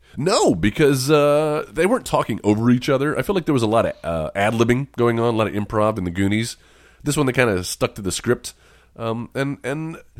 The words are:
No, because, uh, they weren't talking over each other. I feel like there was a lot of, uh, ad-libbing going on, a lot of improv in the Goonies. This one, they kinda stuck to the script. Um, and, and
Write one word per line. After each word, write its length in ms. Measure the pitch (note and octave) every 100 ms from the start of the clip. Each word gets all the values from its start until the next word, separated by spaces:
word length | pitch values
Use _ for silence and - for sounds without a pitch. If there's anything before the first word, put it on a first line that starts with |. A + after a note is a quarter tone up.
| _ -
No, 380 | C#3+ B3 G4+
because, 560 | - G#2 - D3 C#3 B2+
uh, 540 | D3+ D3 D3 D#3 D3+ -
they 140 | G2+ F3+
weren't 180 | B3+ -
talking 320 | C#3 - G#2+
over 260 | G2+ G#2+ A#2+
each 180 | B2 C#3
other. 280 | C3+ C#3+ C#3+
I 40 |
feel 120 | C3+
like 120 | G3 D#3+
there 80 |
was 80 | C#3
a 40 | A2
lot 200 | A2+ F#2
of, 80 | -
uh, 260 | - E2 D#2 -
ad-libbing 520 | G2+ A2+ A#2 B2 C#3 -
going 220 | A#2+ A#2
on, 160 | A#2
a 20 | A2+
lot 100 | G#2
of 60 |
improv 420 | G#2 G#2 G#2+ G#2+ A2
in 60 |
the 60 | F2+
Goonies. 460 | F2 G2 G#2+ A#2 - _ _ - _
This 140 | C#3 D3
one, 100 | C3+
they 60 |
kinda 320 | B2 A#2+ F#2
stuck 300 | F2+ - B2 -
to 60 |
the 100 | F#2+
script. 400 | - - - - - _ _ _
Um, 360 | - A2+ A2+ A#2
and, 220 | B2 C#3 C#3+
and 320 | B2 D3 D#3+ E3 - -